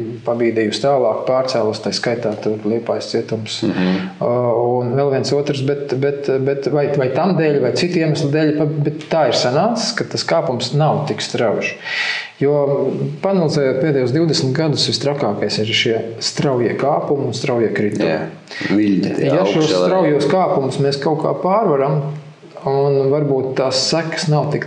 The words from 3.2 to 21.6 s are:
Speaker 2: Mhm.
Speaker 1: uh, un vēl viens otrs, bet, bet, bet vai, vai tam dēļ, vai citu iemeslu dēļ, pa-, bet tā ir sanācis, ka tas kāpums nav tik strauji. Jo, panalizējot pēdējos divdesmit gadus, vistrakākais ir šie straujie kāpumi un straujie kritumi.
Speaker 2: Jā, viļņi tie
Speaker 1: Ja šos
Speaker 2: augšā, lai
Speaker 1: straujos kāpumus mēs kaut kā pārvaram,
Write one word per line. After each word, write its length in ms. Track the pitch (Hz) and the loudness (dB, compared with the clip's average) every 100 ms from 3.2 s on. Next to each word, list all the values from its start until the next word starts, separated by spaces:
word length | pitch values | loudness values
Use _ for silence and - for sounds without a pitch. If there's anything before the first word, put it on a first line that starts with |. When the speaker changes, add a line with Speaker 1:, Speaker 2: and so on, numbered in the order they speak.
| 117 110 107 - | -2 -6 -6 -4
Speaker 2:
Mhm. 340 | 107 90 92 92 92 - | -2 0 0 0 -4 -4
Speaker 1:
uh, 60 | 120 123 120 117 120 123 | 0 0 2 2 2 0
un 120 | 123 | 0
vēl 160 | 131 143 | 0 2
viens 200 | 131 123 | 0 0
otrs, 300 | 143 147 135 | 0 0 -2
bet, 320 | 131 143 - 127 | -2 -2 -2 0
bet, 300 | 143 143 - 135 | 0 0 0 0
bet 220 | 131 139 123 | 0 0 0
vai, 220 | 147 139 143 | 0 0 0
vai 120 | 127 | 0
tam 280 | - 185 160 | 2 2 2
dēļ, 240 | 156 143 | 2 2
vai 100 | 123 | 2
citu 260 | - 175 175 | 0 0 2
iemeslu 320 | 156 147 143 | 2 0 0
dēļ, 280 | 156 156 151 | 2 2 2
pa-, 80 | 151 151 | 0 0
bet 240 | 151 156 - | -2 -4 -2
tā 200 | 165 135 | 2 2
ir 40 | |
sanācis, 640 | - 123 143 214 233 - - | 2 2 2 2 0 -2 -4
ka 80 | |
tas 180 | - 120 | -4 -4
kāpums 500 | - 165 - 120 - | 0 0 0 -2 -2
nav 320 | 143 151 110 - | 2 2 0 -2
tik 140 | 110 | -4
strauji. 520 | - 123 113 92 - - - - - - - - | -4 -2 0 0 -4 -6 -6 -4 -4 -4 -8 -2
Jo, 500 | 143 147 143 139 - - 139 - | 2 2 2 0 0 -2 -4 -2
panalizējot 580 | 190 196 156 147 135 - | 0 2 2 2 2 2
pēdējos 300 | 160 135 127 | 2 2 2
divdesmit 400 | 147 165 135 131 | 2 2 2 0
gadus, 360 | 135 156 135 - | 0 0 0 0
vistrakākais 720 | 113 139 143 113 101 104 - | 0 -2 0 -2 -2 -2 -2
ir 60 | 110 | -2
šie 300 | - 120 113 - - | -2 0 -2 -4 -6
straujie 560 | - - 147 123 107 - | -6 -2 0 2 0 0
kāpumi 500 | 135 170 165 139 123 | 0 0 0 -2 -2
un 60 | |
straujie 400 | - 123 120 104 | -4 -2 0 0
kritumi. 360 | - 104 104 85 | 0 -2 0 -2
Speaker 2:
Jā, 160 | 78 80 - - - - | -2 -6 -12 -16 -8 0
viļņi 480 | 101 104 95 98 - | 2 4 2 0 0
tie 100 | 139 | 2
Speaker 1:
Ja 180 | 151 | 2
šos 100 | 190 180 | 2 2
Speaker 2:
augšā, 240 | 156 92 | 2 2
lai 80 | 90 | 2
Speaker 1:
straujos 360 | 185 156 143 - | 4 2 2 2
kāpumus 520 | 190 175 175 131 - | 2 2 0 0 0
mēs 220 | 139 143 | 0 0
kaut 220 | 165 151 | 0 0
kā 100 | 147 147 | 0 0
pārvaram, 600 | - 202 | 0 2